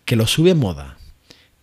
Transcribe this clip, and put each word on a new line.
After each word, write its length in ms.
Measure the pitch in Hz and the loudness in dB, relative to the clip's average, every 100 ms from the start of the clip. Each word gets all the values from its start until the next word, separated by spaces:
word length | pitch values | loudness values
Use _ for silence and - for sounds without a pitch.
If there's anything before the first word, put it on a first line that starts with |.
| - | -4
que 100 | 117 | -2
los 220 | 113 - | 0 2
V 160 | 170 | 2
Moda 440 | 170 104 73 69 - - - _ - _ _ | 2 0 -4 -12 -20 -20 -20 _ -20 _ _